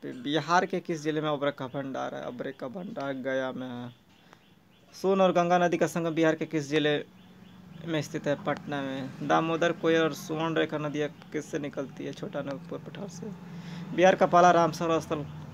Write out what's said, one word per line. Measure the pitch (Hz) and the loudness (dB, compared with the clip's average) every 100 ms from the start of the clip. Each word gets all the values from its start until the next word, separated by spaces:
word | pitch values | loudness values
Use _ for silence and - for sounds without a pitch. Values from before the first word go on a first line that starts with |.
पे। | 143 | -12
बिहार | 131 143 151 143 180 185 | -8 -2 0 4 2 2
के | 180 | -2
किस | 175 160 | -4 -4
जिले | 156 151 | -2 -2
में | 151 | 0
अब्रक | 147 143 | 0 -2
का | 139 131 | -2 -6
भंडार | 143 135 131 131 | -6 -6 -6 -6
है? | 139 | -6
अब्रक | 151 123 139 - | -8 -8 -8 -8
का | 147 | -10
भंडार | 202 190 226 139 | -8 -10 -6 -6
गया | 135 135 135 131 | -4 -2 -2 -2
में | 127 127 | -6 -8
है। | 123 123 - _ _ _ - _ _ _ _ _ - | -10 -12 -14 _ _ _ -20 _ _ _ _ _ -4
सोन | 185 196 | 2 4
और | 185 | 6
गंगा | 175 175 180 | 6 6 6
नदी | 175 170 | 4 4
का | 160 | 2
संगम | 175 165 | 0 -2
बिहार | 160 160 | 2 4
के | 156 156 | 2 -2
किस | 160 139 | -4 0
जिले | 151 147 147 - - - - - - - - | 0 2 0 -4 -16 -20 -20 -20 -20 -20 -12
में | 165 156 | -4 -4
स्थित | - 151 151 | -4 -4 -2
है? | 139 | -2
पटना | - 139 - 143 | -2 -4 -4 -6
में। | 135 135 131 - 143 | -6 -6 -8 -6 0
दामोदर, | 165 165 165 170 | 2 2 2 0
कोयल | 165 165 165 | 2 2 4
और | 160 | 4
सुवर्ण | 139 - 156 165 | 0 -6 -2 0
रेखा | 160 156 151 | 0 0 -2
नदियाँ | 151 147 147 | -4 -2 -4
किससे | - - 151 143 156 | -6 -10 -8 -6 -6
निकलती | 143 151 135 - | -6 -8 -8 -8
है? | 139 | -10
छोटा | 139 - 143 | -8 -8 -8
नागपुर | 139 135 - 139 | -6 -8 -10 -12
पठार | - 180 196 | -12 -12 -12
से। | - 220 190 - - - - - - | -10 -12 -12 -14 -14 -12 -12 -6 4
बिहार | 185 | 6
का | 190 190 | 6 6
पहला | 175 180 | 8 8
रामसर | 170 165 151 165 160 | 8 4 2 0 0
स्थल | - 156 151 - - | 0 -4 -6 -12 -14